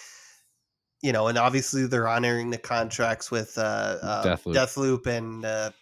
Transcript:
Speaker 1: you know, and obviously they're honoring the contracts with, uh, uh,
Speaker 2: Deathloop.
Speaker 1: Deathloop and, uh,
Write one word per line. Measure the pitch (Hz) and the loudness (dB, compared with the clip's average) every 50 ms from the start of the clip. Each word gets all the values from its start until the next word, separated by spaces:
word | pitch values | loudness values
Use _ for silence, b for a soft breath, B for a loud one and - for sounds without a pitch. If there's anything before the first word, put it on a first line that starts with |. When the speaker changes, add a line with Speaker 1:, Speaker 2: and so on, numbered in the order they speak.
| b b b b b b b b b b b _ _ _ _ _ _ _ _ _ | b b b b b b b b b b b _ _ _ _ _ _ _ _ _
Speaker 1:
you | - 139 | 0 2
know, | 117 110 107 113 | 2 4 4 4
and | 117 | 4
obviously | 120 117 127 127 135 131 - - 135 131 | 4 4 4 4 2 0 0 0 0 0
they're | 123 131 120 113 113 | 2 2 2 2 2
honoring | 113 120 120 120 120 120 117 120 | 2 2 2 2 2 0 0 -2
the | 120 113 | -4 -6
contracts | - - 127 117 113 113 - - 120 113 110 110 - - | -4 -2 -2 -2 -2 -2 -2 0 0 0 0 -2 -4 -4
with, | 120 113 107 107 - 117 | -4 -4 -4 -4 -4 -2
uh, | 110 107 107 107 104 104 98 87 | -2 0 0 0 -2 -2 -4 -4
uh, | 92 98 107 104 104 | -4 -4 -2 0 0
Speaker 2:
Deathloop. | 95 87 82 - - - | 0 0 -2 -2 0 0
Speaker 1:
Deathloop | 135 131 123 - 139 139 135 127 120 - | 2 2 0 0 -2 0 0 0 0 0
and, | 131 120 117 113 113 113 113 110 | -2 -4 -4 -4 -8 -10 -8 -6
uh, | 110 110 110 107 107 - _ | -4 -4 -2 -4 -6 -8 _